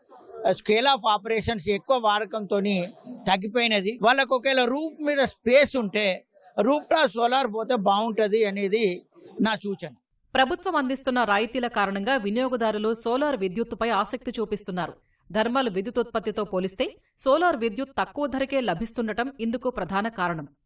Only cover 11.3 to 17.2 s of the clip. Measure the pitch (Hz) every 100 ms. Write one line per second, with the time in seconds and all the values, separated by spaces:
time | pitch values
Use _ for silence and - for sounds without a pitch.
11.3 | 202 240 262 240 - 196 196 196 269 202
12.3 | 220 262 247 220 214 214 226 226 254 294
13.3 | 262 190 180 233 208 233 202 208 254 -
14.3 | 233 214 202 - 180 165 - _ _ -
15.3 | 170 220 254 254 185 196 240 233 226 214
16.3 | 214 208 185 185 - 311 - _ -